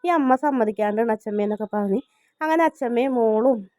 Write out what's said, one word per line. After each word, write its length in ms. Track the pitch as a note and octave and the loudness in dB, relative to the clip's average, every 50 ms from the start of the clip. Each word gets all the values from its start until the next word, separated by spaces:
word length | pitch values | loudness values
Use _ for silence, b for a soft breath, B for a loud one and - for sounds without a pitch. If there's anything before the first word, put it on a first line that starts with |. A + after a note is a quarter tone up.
| - | 0
ഈ 60 | F4 | 2
അമ്മ 260 | E4+ D#4+ C#4 B3+ B3+ | 0 2 4 2 2
സമ്മതിക്കാണ്ടാണ് 760 | C4 - D4 C#4 B3+ A3+ G#3+ G#3+ - G#3+ G#3 G#3 G#3+ A#3 A#3 | 2 2 -2 0 0 0 -2 0 -2 -2 -2 0 0 0 0
അച്ഛമ്മയെന്നൊക്കെ" 560 | G#3+ G#3+ _ A3 G#3 G#3 G#3 G#3 G#3 G#3 G#3+ G3 | -2 -4 _ -6 -4 -2 -2 -2 -2 -4 -6 -6
പറഞ്ഞ് 300 | - G#3 G#3 G3+ G3 B3 - _ _ _ _ _ _ _ | -4 -4 -2 -2 -2 -2 -4 _ _ _ _ _ _ _
അങ്ങനെ 200 | D#4 D#4 D#4+ E4 E4 | -4 -2 2 2 2
അച്ഛമ്മയും 500 | D#4 D#4 - C4+ A#3 A#3+ A#3 B3+ C#4 B3+ | 0 0 -2 -6 -2 0 0 0 0 0
മോളും 460 | B3 A3+ A3 G#3+ G#3+ A#3 C4+ C4 A3 F#3+ - _ | 2 2 2 2 2 2 2 2 0 -4 -14 _